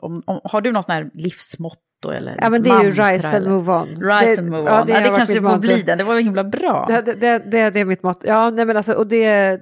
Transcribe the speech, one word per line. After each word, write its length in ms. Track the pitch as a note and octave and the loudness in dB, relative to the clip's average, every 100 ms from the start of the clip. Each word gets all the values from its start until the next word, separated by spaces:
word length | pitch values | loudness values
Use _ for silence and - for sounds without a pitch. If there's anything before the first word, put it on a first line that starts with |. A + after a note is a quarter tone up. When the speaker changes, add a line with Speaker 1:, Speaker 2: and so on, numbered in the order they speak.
Speaker 1:
om, 220 | E3+ E3+ - | -10 -10 -8
om, 140 | F#3+ | -8
har 180 | - G#3+ | -4 -4
du 100 | A3+ | -2
någon 120 | A3 | -2
sån 80 | F3+ E3 | -2 -6
här 140 | D#3 | -6
livsmotto 640 | E3 E3+ - - - E3 - _ _ - D2 | -8 -10 -10 -14 -12 -14 -14 _ _ -10 -8
eller 220 | - - | -10 -4
Speaker 2:
Ja, 80 | A3+ | 0
men 120 | A#3 | 2
det 80 | A3 | 4
är 100 | G3 | 4
ju 60 | G3 | 4
Speaker 1:
mantra 240 | F#3+ G3+ | 2 2
Speaker 2:
rise 160 | F#3 D#3 | 2 0
and 80 | G#3 | -2
Speaker 1:
eller? 140 | F#3+ | 0
Speaker 2:
move 220 | F#3+ F3 | -2 0
on. 160 | E3+ D#3 | -2 -2
Speaker 1:
Rise 380 | D#3+ F#3 G#3 A3+ G#3 | -6 0 2 4 2
Speaker 2:
Det, 20 | |
Speaker 1:
and 100 | E3+ | -2
move 200 | D#3+ D3+ | -4 2
Speaker 2:
ja, 120 | G#3+ | 2
Speaker 1:
on. 60 | A3+ | 2
Speaker 2:
det 40 | |
Speaker 1:
Ja, 40 | G#3 | 2
Speaker 2:
har 60 | |
Speaker 1:
det 60 | G#3 | 2
Speaker 2:
varit 80 | G3+ | 2
Speaker 1:
kanske 160 | A3+ G#3+ | 2 0
Speaker 2:
mitt 80 | |
Speaker 1:
får 60 | G3+ | 2
Speaker 2:
mantra. 100 | F#3 | 2
Speaker 1:
bli 220 | A3 A#3 | 2 0
den. 160 | F3 E3+ | 0 -2
Det 60 | |
var 120 | G3+ A#3 | 0 0
himla 240 | A3+ F#3+ | 0 -2
bra. 420 | G3 A#3 F4+ F#3+ - | -4 -4 -2 -2 0
Speaker 2:
Ja, 120 | A3+ | -2
det, 120 | A3+ | -2
det, 260 | G3+ A#3+ A#3 G3+ | -2 0 0 0
det, 180 | A#3 G#3+ | 0 2
det 100 | G3+ | 0
är 60 | F#3+ | -2
mitt 180 | F#3 | -2
motto. 240 | F#3 F3 - | -2 -4 0
Ja, 220 | A3 A#3 | 2 2
nej, 160 | A3+ A3+ | 0 0
men 120 | G#3+ | 0
alltså, 160 | G#3 | 0
och 140 | - A3 | -2 0
det, 500 | A3+ A3 G3+ G3 F#3 | 2 2 2 2 0